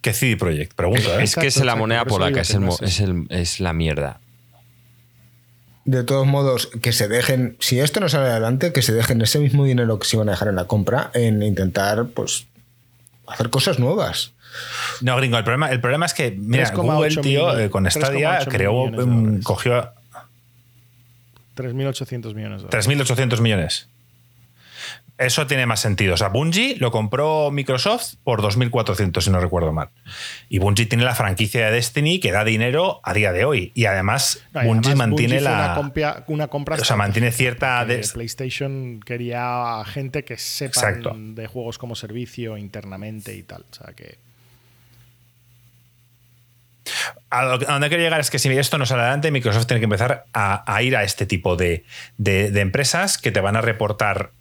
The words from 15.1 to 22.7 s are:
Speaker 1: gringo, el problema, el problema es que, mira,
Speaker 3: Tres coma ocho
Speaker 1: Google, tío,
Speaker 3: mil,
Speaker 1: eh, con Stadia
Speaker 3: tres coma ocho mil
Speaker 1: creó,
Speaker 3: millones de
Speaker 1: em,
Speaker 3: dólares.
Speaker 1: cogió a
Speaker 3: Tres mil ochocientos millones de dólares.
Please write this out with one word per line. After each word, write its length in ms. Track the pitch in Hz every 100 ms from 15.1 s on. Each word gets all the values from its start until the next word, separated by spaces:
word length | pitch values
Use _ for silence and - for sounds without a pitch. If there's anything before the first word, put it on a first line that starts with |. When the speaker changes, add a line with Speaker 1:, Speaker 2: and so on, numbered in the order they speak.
| 127
Speaker 1:
gringo, 220 | 131 117
el 60 |
problema, 280 | 110 127 156
el 80 | 127
problema 260 | 120 147 170
es 80 |
que, 180 | - 127
mira, 320 | 98 104 127 123
Speaker 3:
Tres 100 | -
coma 220 | 120 151
ocho 240 | 151 156
Speaker 1:
Google, 0 |
tío, 320 | 139 139 170
Speaker 3:
mil, 60 | 113
Speaker 1:
eh, 80 | 104
con 200 | 98 95
Stadia 200 | 151 135
Speaker 3:
tres 120 | 139
coma 140 | 151 180
ocho 100 | 143
mil 80 | 113
Speaker 1:
creó, 280 | 98 120 127
Speaker 3:
millones 120 | 113
de 60 | 123
Speaker 1:
em, 120 | 117
Speaker 3:
dólares. 220 | 110 104 113
Speaker 1:
cogió 300 | 92 123 120
a 160 | 123 - _ - - _ _ _ _ _ _ _ _ _ _ _ _ -
Speaker 3:
Tres 180 | 127
mil 140 | 127 139
ochocientos 460 | 127 131 123 113 107
millones 220 | 107 98
de 60 |
dólares. 80 | 95